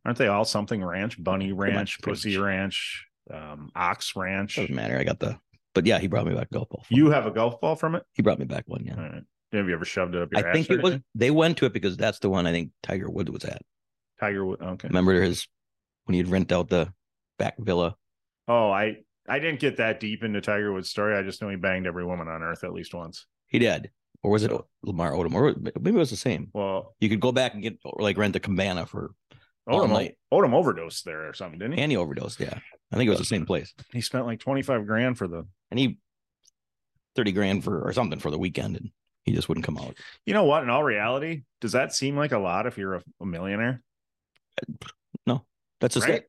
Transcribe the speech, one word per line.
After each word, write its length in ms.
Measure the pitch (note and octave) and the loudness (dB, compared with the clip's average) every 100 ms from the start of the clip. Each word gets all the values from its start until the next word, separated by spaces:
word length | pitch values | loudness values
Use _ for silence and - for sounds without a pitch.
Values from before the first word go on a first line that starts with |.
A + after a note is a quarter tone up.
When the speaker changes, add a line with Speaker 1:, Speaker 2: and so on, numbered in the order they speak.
| - | -4
Speaker 1:
Aren't 120 | A#2+ | 2
they 100 | A2+ | 4
all 180 | G2+ A2 | 4 2
something 380 | G#2+ G#2 A2 | 0 -2 -2
ranch? 380 | F2+ F2+ G#2+ - | -2 -4 -4 -4
Bunny 220 | E2+ F#2+ F#2+ | -2 0 -2
Speaker 2:
Come 40 | |
on, 60 | F#2+ | -2
Speaker 1:
Ranch, 160 | G2 G2 | 0 0
Speaker 2:
Ranch. 260 | G2+ - | -2 -4
Speaker 1:
Pussy 340 | - G2 G#2+ F#2+ | -4 -4 -2 0
Ranch, 680 | G2+ F#2+ G2 - - - - _ - | 0 0 -2 -4 -6 -10 -14 _ -18
um, 360 | D#2 D2+ D2+ D2+ F2+ | -16 -14 -14 -12 -2
Ox 400 | F2+ - - F#2+ | -2 -2 -4 -6
Ranch. 420 | F#2 G2 G#2 - | -4 -2 -4 -2
Speaker 2:
Doesn't 180 | E2+ C2 | -2 -2
matter. 220 | A1 C2 | -2 0
I 40 | |
got 160 | - - | 0 -2
the, 200 | - A#2+ _ _ _ | -4 -6 _ _ _
but 120 | F#2+ F2+ | 0 4
yeah, 120 | F#2 | 2
he 100 | F#2 | 2
brought 200 | A2+ D#2+ | 0 0
me 80 | F#2+ | -2
back 120 | - | -4
a 20 | |
golf 160 | - - | -6 -8
ball. 160 | - - | -10 0
Speaker 1:
You 200 | A#2+ D3+ | 6 6
have 160 | D3 A2 | 6 2
a 60 | |
golf 280 | A2 A#2+ A#2+ | 0 0 0
ball 140 | D#3+ D#3+ | -2 0
from 200 | D#3+ E3 | -2 -4
it? 80 | - | -4
Speaker 2:
He 80 | - | 0
brought 180 | G#2 - | 2 2
me 60 | B1+ | -2
back 200 | - - | -6 -6
one, 160 | B1 - | -8 -8
yeah. 100 | - | -8
Speaker 1:
All 60 | |
right. 200 | D2+ - - _ _ | -10 -12 -16 _ _
Have 140 | G#2+ F#2+ | -2 0
you 60 | |
ever 120 | E2 F2 | -2 -2
shoved 300 | G2 F2+ F2 | -2 -2 -2
it 60 | |
up 80 | E2+ | 0
your 160 | - F2 | 0 2
Speaker 2:
I 60 | |
think 140 | D#3 D#3 | 2 2
Speaker 1:
ass 40 | |
or 20 | F#3 | 2
Speaker 2:
it 40 | |
was, 80 | F#3 | 2
Speaker 1:
anything? 100 | C3+ - A2 | 0 -4 0
Speaker 2:
they 160 | B2 | 4
went 260 | D3+ D#3+ D#3+ | 6 4 4
to 80 | B2+ | 2
it 80 | |
because 240 | G2 F#2+ F2+ | 2 -2 0
that's 220 | A2+ - | 0 2
the 100 | G2+ | 2
one 160 | F#2+ F2 | 2 2
I 60 | |
think 200 | E2+ E2 - | 2 -2 -8
Tiger 260 | - F#2+ F#2+ | -6 -4 -4
Woods 220 | F#2+ F2+ | -4 -4
was 140 | - - | -6 -8
at. 160 | - - _ _ _ _ _ | -10 -14 _ _ _ _ _
Speaker 1:
Tiger 260 | G#2+ G2 F#2+ | -2 -2 -2
Wood, 160 | - | -4
okay. 260 | F2+ F#2 - | -6 -8 0
Speaker 2:
Remember 300 | F#2 F#2+ F#2 | 4 6 6
his, 260 | F#2 F2+ - _ _ _ _ _ - | 4 0 -6 _ _ _ _ _ 0
when 100 | F2+ | 0
he'd 120 | F2 | 4
rent 240 | F#2 - | 2 4
out 180 | F2+ E2 | 2 2
the 240 | F2+ E2+ - _ _ _ - | 2 2 -4 _ _ _ -4
back 160 | G#2 - | -4 -2
villa? 380 | G#2 F2 E2+ - _ _ _ _ - | -2 0 0 -2 _ _ _ _ 0
Speaker 1:
Oh, 220 | A#2+ G#2+ | 2 4
I, 280 | G2 A2 G2+ _ _ - | 2 0 -4 _ _ -6
I 120 | C3+ | -2
didn't 200 | D#3+ C#3+ | -2 0
get 180 | D3 B2 | 0 2
that 220 | A2 A2 | 0 0
deep 240 | G#2+ G#2+ | -4 -4
into 160 | A2 G#2 | -4 -2
Tiger 300 | G#2+ G#2 G#2 | 0 0 0
Woods' 180 | F#2+ F2 | -2 -4
story. 260 | - G#2 G2+ | -2 0 0
I 60 | |
just 180 | F#2+ - | -2 -6
know 80 | G#2 | -8
he 60 | F#2+ | -4
banged 320 | F#2+ F#2 F#2 | -2 -2 -2
every 180 | F2 F2 | -4 -6
woman 220 | F2+ E2 | -6 -6
on 160 | D#2+ | -6
earth 200 | E2 E2 | -6 -6
at 100 | F2+ | -8
least 200 | F2+ E2+ | -10 -10
once. 320 | F2 E2 - - _ _ | -12 -12 -16 -20 _ _
Speaker 2:
He 120 | A#2+ | 2
did. 300 | A#2 D#2+ - - _ _ | 4 2 -4 -16 _ _
Or 80 | G2+ | 2
was 120 | G#2 | 2
it 80 | A2 | 2
Speaker 1:
So 160 | - - _ | -2 -6 _
Speaker 2:
Lamar 300 | - F2 E2+ | -6 -2 0
Odom? 200 | E2 E2 | 0 0
Or 220 | F2 C#3+ - | 4 4 2
maybe 360 | - - F3+ A3 | -4 -2 2 2
it 40 | |
was 100 | D#3+ | 2
the 40 | G#2 | 0
same. 340 | B2+ E2+ - | -2 -2 -4
Speaker 1:
Well, 420 | G#2 G2 F#2+ - _ | -4 -2 -4 -6 _
Speaker 2:
You 100 | G#2+ | 2
could 100 | G#2+ | 4
go 120 | B2+ | 4
back 220 | B2 B2+ G#2 | 4 0 -2
and 80 | |
get, 160 | A2 - | -8 -8
or, 180 | - - | -10 -2
like, 160 | G#2 F#2 | 0 2
rent 180 | G#2 F#2 | 0 0
a 40 | |
cabana 460 | - F#2 G2 F2 - | 0 0 0 -2 -4
for 260 | F#2 - - _ - _ _ - | -8 -10 -12 _ -20 _ _ 0
all 140 | D3+ C3+ | 2 4
Speaker 1:
Odom, 20 | |
Speaker 2:
night. 240 | A2 F2+ - _ | 4 0 -6 _
Speaker 1:
Odom 220 | E3 D#3+ | 4 6
overdosed 520 | C3 D#3 E2 E2 - F2 | 6 4 0 -6 -10 -10
there 220 | D#2 D2+ | -8 -10
or 60 | |
something, 240 | C#2+ F2+ D#2+ | -10 -12 -8
didn't 140 | A2+ E3+ | -6 -2
he? 40 | |
Speaker 2:
And 100 | D3 | 0
he 60 | A2+ | 0
overdosed, 420 | E2 C#2 - - | 0 -4 -8 -8
yeah. 200 | - - - - _ | -8 -8 -14 -20 _
I 60 | - | 0
think 100 | A#2+ | 2
it 40 | |
was 80 | - | 2
the 60 | - | 2
same 200 | G#2 E2 | -2 0
place. 280 | F2 - - - | -2 -4 -14 -12
Speaker 1:
He 100 | A#2+ | -8
spent, 240 | - B2+ A#2+ | -6 -4 -4
like, 140 | A2 | -6
twenty-five 460 | - C#3 C3+ B2 G#2 | -4 -2 0 -2 0
grand 320 | A2 B2+ B2 | 0 0 0
for 100 | F#2 | -4
the 200 | E2 D#2+ - _ | -6 -12 -18 _
Speaker 2:
And 80 | A#2+ | 0
he, 180 | B2+ - _ _ _ _ _ _ _ _ _ _ _ - | 0 -2 _ _ _ _ _ _ _ _ _ _ _ 0
thirty 160 | G#2+ | 2
grand 320 | F#2+ G2 G2 | 2 2 2
for, 180 | - F2+ | 0 -2
or 120 | - | -2
something 260 | B2+ A#2+ G#2+ | 0 0 -2
for 100 | D#2 | -4
the 60 | D2+ | -2
weekend, 380 | F#2 C#2 - - | -2 -2 -4 -6
and 120 | G#2+ - _ _ | -10 -16 _ _
he 80 | - | -2
just 140 | - - | 0 0
wouldn't 160 | - - | -2 -4
come 120 | D2 | -6
out. 200 | C2 - - - - | -8 -14 -20 -10 0
Speaker 1:
You 80 | |
know 100 | G#3 | 4
what? 200 | D#3+ D3+ | 6 4
In 60 | B2 | 4
all 140 | B2+ | 2
reality, 600 | D3 G#2 A2 C3+ D#3+ D#3+ - _ | 2 2 0 -2 -2 -6 -10 _
does 100 | A2 | 0
that 220 | B2 C#3+ - | 0 0 0
seem 200 | C3+ C#3+ | -2 0
like 140 | D3 | 0
a 60 | A#2+ | 0
lot 280 | F#2 F#2 A#2+ | 0 0 -2
if 100 | G#2+ | -4
you're 180 | F#2+ F2+ | -4 -6
a, 60 | - - | -8 -10
a 40 | F#2+ | -8
millionaire? 560 | E2+ F#2+ G2+ A#2+ B2+ - _ _ _ _ _ _ - - - - - _ - - | -4 -4 -2 -2 -2 -10 _ _ _ _ _ _ -10 -10 -12 -16 -20 _ -6 -2
Speaker 2:
No, 200 | B2+ - _ _ _ | -2 -4 _ _ _
that's 140 | B2 A#2+ | 0 2
just 120 | B2 | 2
Speaker 1:
Right? 80 | |
Speaker 2:
it. 100 | A3+ | 0